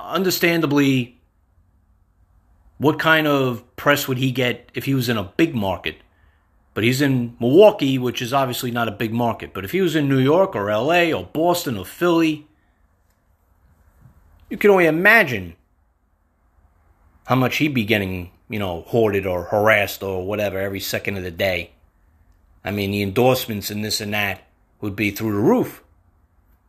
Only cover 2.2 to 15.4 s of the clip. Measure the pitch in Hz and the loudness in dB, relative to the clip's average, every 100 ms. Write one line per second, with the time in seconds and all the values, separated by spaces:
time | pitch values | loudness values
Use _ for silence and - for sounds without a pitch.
2.2 | _ _ _ _ _ - 131 151 165 160 | _ _ _ _ _ -2 0 2 4 4
3.2 | 151 143 131 117 - - 147 143 139 127 | 4 2 0 -2 -8 -2 2 2 0 -2
4.2 | 131 123 123 117 - - - 135 117 113 | -2 0 -2 -2 -8 -8 -2 0 0 -2
5.2 | 92 - 165 131 98 87 80 - _ _ | -4 0 0 0 -2 -2 -6 -10 _ _
6.2 | _ _ _ _ _ - 113 127 143 131 | _ _ _ _ _ -2 0 2 0 0
7.2 | 120 - 120 151 214 208 139 131 123 117 | -2 -2 4 6 6 4 -2 0 -2 -4
8.2 | 120 139 131 120 127 120 113 95 113 117 | -4 -2 -2 -4 -4 -2 -4 -2 -4 -2
9.2 | 120 107 80 95 98 180 180 156 139 135 | -2 -4 -8 -10 -6 -2 0 0 2 2
10.2 | 131 165 190 110 101 107 135 175 170 117 | 4 4 2 -2 -2 -2 2 2 2 0
11.2 | 90 147 170 175 147 104 90 - 175 165 | -4 -2 0 0 -2 -6 -8 -2 2 4
12.2 | 160 151 - _ _ _ _ _ _ _ | 2 0 -8 _ _ _ _ _ _ _
13.2 | _ _ _ _ _ _ _ _ - _ | _ _ _ _ _ _ _ _ -20 _
14.2 | _ _ _ 226 208 190 170 156 196 226 | _ _ _ 0 4 6 4 4 4 4
15.2 | 165 110 | 4 -2